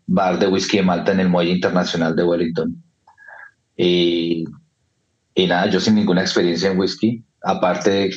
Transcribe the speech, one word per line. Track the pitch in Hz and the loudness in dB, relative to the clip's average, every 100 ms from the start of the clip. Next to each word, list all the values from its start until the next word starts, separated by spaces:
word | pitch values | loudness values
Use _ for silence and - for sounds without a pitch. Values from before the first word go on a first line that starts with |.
| - | -4
bar | 92 92 90 | 0 0 0
de | 98 | 0
whisky | 95 - 104 | 0 0 0
de | |
Malta | 95 87 - | 2 0 0
en | 95 | 0
el | 92 | 2
Muelle | 87 87 | 2 2
Internacional | 90 95 90 85 85 82 80 | 0 0 0 -2 -2 -2 0
de | |
Wellington. | 87 85 85 82 80 - - _ _ _ - - - _ _ - | 0 0 -2 -2 -4 -6 -14 _ _ _ -20 -20 -20 _ _ -2
Y, | 90 87 85 85 85 82 80 - _ _ _ _ _ _ _ - | 0 2 2 0 -2 -4 -6 -12 _ _ _ _ _ _ _ -2
y | 92 | 0
nada, | 87 104 | 2 2
yo | 92 | 2
sin | 107 107 | 2 2
ninguna | 101 90 | 2 0
experiencia | 92 - 87 82 95 | 0 0 0 0 0
en | 92 | 0
whisky, | 95 - 113 - - _ | -2 0 -2 -2 -10 _
aparte | - 92 92 90 101 | -6 -2 0 0 0
de, | 98 95 | 0 -2